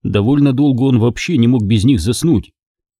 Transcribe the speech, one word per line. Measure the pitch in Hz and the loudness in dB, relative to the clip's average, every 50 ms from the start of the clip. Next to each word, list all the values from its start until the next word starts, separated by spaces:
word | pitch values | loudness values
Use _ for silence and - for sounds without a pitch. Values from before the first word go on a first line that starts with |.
Довольно | - 104 98 104 101 117 143 147 143 143 | -8 -4 -2 0 0 0 2 2 2 0
долго | 127 123 147 143 131 113 | 2 0 0 0 0 0
он | 131 135 127 117 | 0 0 2 2
вообще | 110 120 113 - - - 175 | 0 0 -2 -4 -6 -4 0
не | 131 117 | 0 2
мог | 117 131 123 107 | 2 0 0 0
без | 95 117 107 92 | 0 0 0 2
них | 135 143 101 | 2 0 0
заснуть, | 78 113 120 - - 170 151 101 - - _ _ _ _ _ _ _ _ _ | -2 -4 -4 -2 0 0 0 0 -2 -6 _ _ _ _ _ _ _ _ _